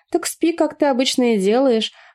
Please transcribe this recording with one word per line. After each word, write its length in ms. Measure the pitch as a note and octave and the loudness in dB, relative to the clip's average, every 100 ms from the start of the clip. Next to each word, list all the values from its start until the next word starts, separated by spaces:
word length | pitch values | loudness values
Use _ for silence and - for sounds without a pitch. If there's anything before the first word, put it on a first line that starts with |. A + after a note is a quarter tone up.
| _ | _
«Так 160 | F4 - | -6 -4
спи, 260 | - E4 | -4 -2
как 240 | E4+ D4+ D4+ | 0 -2 0
ты 100 | D4 | 0
обычно 480 | B3 C4 - B3 | 0 0 0 0
и 40 | G#3+ | 2
делаешь», — 540 | F#3+ A#3 C4+ A3+ G#3+ - - | 2 2 2 0 -2 -10 -14